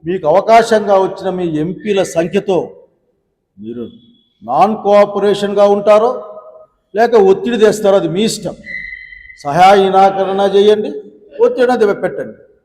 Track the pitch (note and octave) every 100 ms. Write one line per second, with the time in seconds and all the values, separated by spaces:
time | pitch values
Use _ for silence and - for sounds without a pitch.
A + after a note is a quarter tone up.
0 | D#3+ F#3 D3+ F3+ G3+ A3+ A3 G#3+ G#3 F#3+
1 | F#3+ F#3+ F#3 F3+ F3 D3+ D#3+ F#3 G#3+ G3
2 | F3+ E3+ F3 G3 G3 F3 B2 - _ _
3 | _ _ _ _ _ F#2+ A2 A#2+ A2 -
4 | _ _ _ _ G#2+ D3 G3 G#3+ G3+ G3+
5 | G3+ G3+ G3+ G3 G3+ G3+ G3+ G3+ G#3+ G#3
6 | A#3 - - - - - - _ _ G3
7 | A#3 A#3 F#3+ F#3+ A#3+ A#3 G#3+ - G3+ G3
8 | E3 F3 A3 - E3+ - - - - -
9 | - - - - C#3+ D3+ F#3 G3+ F#3+ F#3+
10 | G3 F#3+ F#3+ G3 G3 G3 G#3 G#3+ - -
11 | - - _ - A#3+ B3+ B3 B3 G#3 F#3+
12 | F3 C#3+ A2+ G#2+ _ _